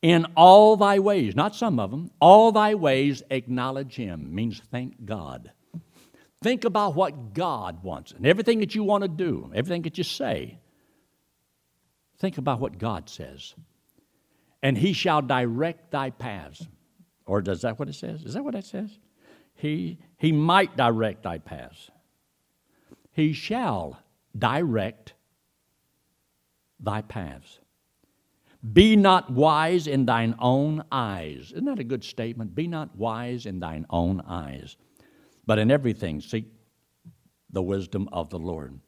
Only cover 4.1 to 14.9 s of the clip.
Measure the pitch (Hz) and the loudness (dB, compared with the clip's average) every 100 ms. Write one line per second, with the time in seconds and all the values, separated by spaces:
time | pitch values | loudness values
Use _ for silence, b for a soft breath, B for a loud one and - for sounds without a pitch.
4.1 | 82 69 87 113 98 _ 123 127 - 107 | -8 -8 -6 -6 -6 _ -10 -10 -14 -12
5.1 | 107 76 62 60 _ _ 165 - b b | -10 -10 -14 -18 _ _ -20 -20 b b
6.1 | b b _ 220 208 226 196 208 151 185 | b b _ -4 -2 -2 0 -2 0 -2
7.1 | 143 113 101 175 131 92 82 92 76 - | -4 -12 -6 -4 -4 -6 -10 -10 -10 -12
8.1 | - 120 185 220 226 208 214 202 202 196 | -2 2 2 2 0 0 -4 0 0 -2
9.1 | 160 180 90 60 101 147 175 165 165 - | -6 -4 -4 -6 -6 -4 -4 -6 -6 -8
10.1 | - 127 95 64 - _ _ _ _ _ | -6 -6 -6 -8 -16 _ _ _ _ _
11.1 | _ _ _ _ _ _ _ _ _ _ | _ _ _ _ _ _ _ _ _ _
12.1 | _ 190 180 139 120 131 92 110 98 - | _ -6 -4 -4 -4 -6 -6 -8 -8 -10
13.1 | - 69 69 - - - _ _ _ _ | -18 -18 -18 -20 -20 -20 _ _ _ _
14.1 | _ _ _ _ _ 135 123 175 | _ _ _ _ _ -2 0 0